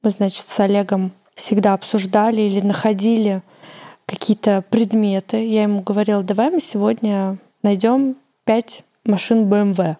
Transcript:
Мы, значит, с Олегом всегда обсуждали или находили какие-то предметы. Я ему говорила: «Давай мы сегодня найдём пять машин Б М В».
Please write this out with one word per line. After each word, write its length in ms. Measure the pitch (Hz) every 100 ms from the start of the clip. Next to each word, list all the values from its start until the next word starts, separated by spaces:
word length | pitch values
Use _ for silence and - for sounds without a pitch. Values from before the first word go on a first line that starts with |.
Мы, 60 | 214
значит, 360 | 190 196 185 -
с 120 | -
Олегом 520 | 196 202 196 196 185 - _
всегда 400 | - - 208 202 196
обсуждали 680 | - 220 190 208 214 220
или 180 | 208 196
находили 800 | 196 202 220 202 208 233 214 190 - _ - - - - -
какие-то 600 | - - 208 - 196 185
предметы. 680 | 226 226 220 208 196 190 220 226
Я 180 | 214
ему 180 | 208 202
говорила: 420 | 185 202 208 208
«Давай 260 | 190 202 254
мы 100 | 349
сегодня 760 | - 214 208 226 214 202 190 190 _ _
найдём 520 | 208 202 220 254 277 262 _ _
пять 380 | - 220 - - - _ -
машин 400 | 202 - 226 208
Б 100 | 208
М 160 | 208
В». 220 | 185 175 151